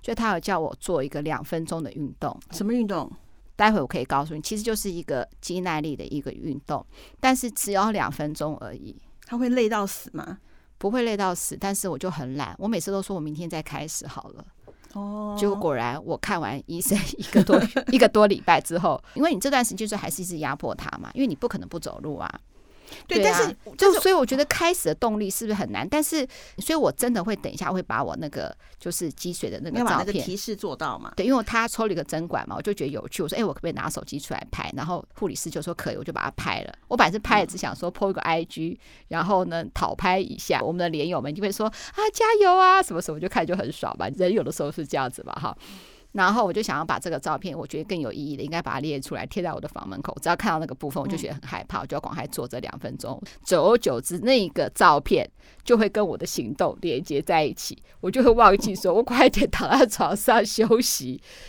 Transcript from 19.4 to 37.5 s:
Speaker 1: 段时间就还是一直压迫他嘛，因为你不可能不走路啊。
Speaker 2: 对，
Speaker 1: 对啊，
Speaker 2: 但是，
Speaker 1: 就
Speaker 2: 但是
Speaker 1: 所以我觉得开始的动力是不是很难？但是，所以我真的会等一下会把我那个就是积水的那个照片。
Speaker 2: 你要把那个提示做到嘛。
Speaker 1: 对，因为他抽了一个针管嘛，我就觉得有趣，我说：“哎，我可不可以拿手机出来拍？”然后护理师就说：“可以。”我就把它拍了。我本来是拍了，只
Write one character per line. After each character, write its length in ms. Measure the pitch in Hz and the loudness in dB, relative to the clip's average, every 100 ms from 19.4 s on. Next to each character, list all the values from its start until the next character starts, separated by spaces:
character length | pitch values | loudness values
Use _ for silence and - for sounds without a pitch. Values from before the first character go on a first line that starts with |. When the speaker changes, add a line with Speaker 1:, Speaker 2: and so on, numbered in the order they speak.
| 277 | 2
Speaker 1:
段 120 | 269 | 2
时 120 | 240 190 | 0 -2
间 120 | 214 | -6
就 80 | 208 | -6
还 140 | - | -6
是 140 | - | -8
一 20 | 180 | -8
直 140 | 165 | -6
压 160 | 143 143 | -4 -4
迫 180 | 139 | -6
他 160 | - - - | -6 -8 -10
嘛， 140 | - | -8
因 80 | - | -2
为 60 | 262 | 0
你 80 | 151 | 0
不 120 | 240 | -2
可 120 | - | -4
能 100 | - | -8
不 100 | 170 | -10
走 200 | - - | -10 -10
路 180 | 156 147 | -8 -8
啊。 100 | - - - - - - - - - | -8 -10 -18 -20 -20 -20 -20 -14 -2
Speaker 2:
对， 120 | - | 4
Speaker 1:
对 120 | 392 | 6
啊， 60 | 349 | 6
Speaker 2:
但 80 | 415 | 4
是， 60 | |
Speaker 1:
就 220 | - - - | 0 -10 6
Speaker 2:
但 160 | 392 | 8
是 60 | 381 | 8
Speaker 1:
所 100 | 370 | 6
以 20 | |
我 120 | 370 254 | 4 4
觉 100 | 262 | 2
得 80 | |
开 300 | 294 - 339 | 2 2 2
始 160 | - 160 | 2 0
的 60 | 151 | 0
动 220 | 240 214 | 0 0
力 120 | 202 | -2
是 160 | - 226 | -4 -4
不 40 | |
是 40 | |
很 180 | 208 151 | -2 -4
难？ 160 | 98 165 | -4 -2
但 160 | 294 | 0
是， 240 | 302 320 262 - - - | 0 0 -2 -6 -16 -8
所 160 | - | 0
以 20 | 320 | 2
我 160 | 202 | 2
真 220 | - 247 | 2 0
的 100 | 226 | 0
会 100 | 220 | 0
等 160 | 208 - | -2 -4
一 60 | - | -6
下 160 | - | -2
会 100 | 185 | -2
把 220 | - 113 | -2 -2
我 100 | 120 - | -2 -4
那 100 | 151 | -8
个 260 | - 76 - - - | -6 -8 -10 -20 -12
就 140 | 175 | -8
是 180 | 175 165 | -4 -6
积 180 | - 180 | -6 -8
水 180 | 170 - | -6 -6
的 80 | 98 | -6
那 100 | 175 | -6
个 0 | |
照 40 | 233 | -2
片。 80 | 240 | 0
Speaker 2:
你 40 | |
要 80 | - | 0
把 60 | |
那 80 | 196 | 0
个 0 | |
提 240 | 196 185 190 | -2 -4 -6
示 180 | - | -6
做 220 | 202 196 131 | -6 -8 -6
到 240 | 156 104 | -6 -8
嘛。 100 | - - | -8 -2
Speaker 1:
对， 100 | 202 | 2
因 80 | |
为 80 | 262 | 2
他 220 | - 233 233 | 0 -2 -2
抽 220 | - 220 | -2 -2
了 60 | |
一 20 | 170 | -2
个 80 | |
针 240 | - 160 165 | -4 -4 -4
管 180 | 127 - | -6 -6
嘛， 40 | |
我 80 | - | -6
就 120 | - | -4
觉 100 | 202 | -4
得 60 | 143 | -4
有 180 | 110 - | -6 -8
趣， 160 | - | -6
我 60 | 151 | -4
说 80 | - | -2
：“哎， 60 | 208 | -2
我 80 | |
可 80 | 139 | -2
不 0 | |
可 80 | 170 | -6
以 20 | |
拿 180 | - - | -4 -6
手 140 | - | -6
机 160 | - 143 | -8 -10
出 140 | - | -8
来 140 | - - | -10 -8
拍？” 180 | - - - | -8 -8 -6
然 100 | 143 | -6
后 160 | 180 - - | -6 -8 -6
护 120 | 190 | -4
理 40 | |
师 160 | - 170 | -4 -6
就 120 | 156 | -6
说 120 | 156 | -6
：“可 200 | 170 147 | -6 -6
以。” 20 | 95 | -6
我 80 | |
就 80 | - | -6
把 100 | - | -4
它 80 | - | -4
拍 300 | - - 95 | -4 -4 -4
了。 100 | - - - | -6 -14 -2
我 80 | 240 | 2
本 100 | - | 4
来 20 | |
是 80 | 208 | 2
拍 220 | - 214 | 2 2
了， 60 | |
只 120 | 170 | 2